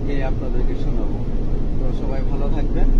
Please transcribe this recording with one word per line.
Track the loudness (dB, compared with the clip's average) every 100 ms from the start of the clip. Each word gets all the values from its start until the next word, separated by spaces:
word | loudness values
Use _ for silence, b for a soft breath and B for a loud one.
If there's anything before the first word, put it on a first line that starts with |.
গিয়ে | 0 -2 0
আপনাদেরকে | -2 0 0 2 0
শোনাবো। | 0 0 -2 -2 -2 -2 0 0 0 0
তো | 0 -2
সবাই | -2 -2 0
ভালো | 0 0 0
থাকবেন | 0 2 4